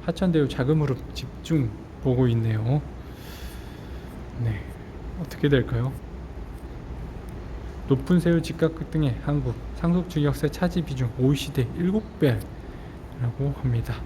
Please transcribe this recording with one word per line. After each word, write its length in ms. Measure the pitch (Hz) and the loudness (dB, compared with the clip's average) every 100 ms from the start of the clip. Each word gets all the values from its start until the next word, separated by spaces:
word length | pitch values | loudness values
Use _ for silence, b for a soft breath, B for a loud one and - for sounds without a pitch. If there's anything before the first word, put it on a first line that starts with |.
하천대유 440 | - 170 185 160 139 | -4 0 4 4 4
자금흐름 480 | - 131 156 147 127 - | 2 4 4 4 0 -4
집중 560 | - - - - 165 120 104 - - | -8 -10 -10 0 2 2 -2 -14 -2
보고 240 | 135 123 127 | 2 6 6
있네요. 540 | 113 110 107 113 143 - - B B B B B B B B B B B - - - | 4 2 2 2 2 0 -10 B B B B B B B B B B B -12 -10 -2
네, 180 | 117 104 - - - - - - | -2 -2 -6 -12 -12 -12 -10 -8
어떻게 280 | 160 - 147 | -8 0 4
될까요? 440 | 139 113 120 127 135 - - - - - - - - - - - - - - - - - - - | 4 4 0 0 -4 -10 -12 -10 -10 -10 -12 -12 -12 -10 -10 -10 -10 -10 -10 -10 -10 -10 -10 2
높은 300 | 135 - 180 | 2 6 4
세율 240 | 165 170 | 6 4
집값 320 | 156 160 160 | 2 0 0
급등에 400 | 160 156 160 147 113 | 0 -2 2 2 2
한국, 300 | - 147 127 110 - - | 0 0 0 -4 -6 -2
상속 340 | 170 180 175 | 2 2 2
증여세 380 | 156 147 139 147 | 2 2 2 0
차지 340 | 147 175 180 | 2 0 2
비중 260 | 156 131 123 127 | -2 0 -2 4
오이시디 480 | 127 139 - - 120 - | 4 4 2 0 0 2
일곱 240 | 175 208 214 - | 2 2 -2 2
배라고 1400 | 147 110 - - - - - - - - 120 - 139 139 | 4 4 -2 -10 -12 -12 -12 -12 -12 -2 -2 0 -2 0
합니다. 320 | 131 117 110 120 | 0 2 0 -4